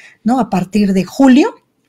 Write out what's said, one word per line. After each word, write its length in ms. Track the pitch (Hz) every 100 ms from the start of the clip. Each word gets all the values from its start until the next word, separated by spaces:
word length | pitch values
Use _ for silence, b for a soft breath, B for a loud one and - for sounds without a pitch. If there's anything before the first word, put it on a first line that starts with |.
| b b
¿no? 160 | 214 262
A 100 | 226
partir 440 | 185 185 208 202
de 100 | 190
julio, 500 | 180 - 269 254 453 - _ _